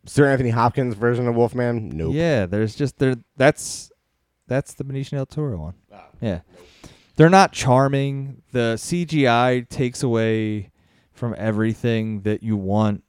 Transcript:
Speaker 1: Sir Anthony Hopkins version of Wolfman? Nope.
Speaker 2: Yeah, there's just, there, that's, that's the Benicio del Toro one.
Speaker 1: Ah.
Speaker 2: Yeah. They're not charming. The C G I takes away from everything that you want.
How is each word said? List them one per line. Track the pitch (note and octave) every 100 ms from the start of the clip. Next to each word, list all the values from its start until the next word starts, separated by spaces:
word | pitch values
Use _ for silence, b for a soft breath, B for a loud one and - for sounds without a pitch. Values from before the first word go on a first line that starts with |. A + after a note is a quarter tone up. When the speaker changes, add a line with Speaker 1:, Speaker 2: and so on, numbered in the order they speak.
| -
Speaker 1:
Sir | - C#3+
Anthony | C3+ B2+
Hopkins | A#2 A#2+ C#3 B2 G2+
version | A#2+ A#2+ B2
of | A#2
Wolfman? | A#2+ B2+ A#2+ A#2+ G#2
Nope. | D#3 D#2+
Speaker 2:
Yeah, | D3 E3+ C3 F2+
there's | G2+ A2 -
just, | C#3 -
there, | C3 B2+ _ -
that's, | C3 - - - - _ _ _ _ _ _
that's | B2+ - -
the |
Benicio | C3+ C3+ C3+
del | C#3+ C3+
Toro | - D3 F#2
one. | D#2 - _
Speaker 1:
Ah. | G2+ D#2+ -
Speaker 2:
Yeah. | A2+ E2+ _ B B B B B B -
They're | D#3+
not | F#3+ F#3
charming. | - C3+ B2+ C#3 C#3 C#3 C#3 C3+ B2+ _
The | B2+ A#2 A2+
C | - F3 E3
G | D#3 C3
I | A#2 B2+ B2+ A#2+
takes | - B2 A#2+
away | C3 A2+ A2+ A2 A2 G#2+ G2 _ _ _ _
from | _ A#2+ -
everything | A2 G#2+ A2 G#2+ A#2+ A2+ A2 G#2+
that | G#2 G#2+
you | A2+ G#2
want. | F#2+ G#2 G#2+ G2+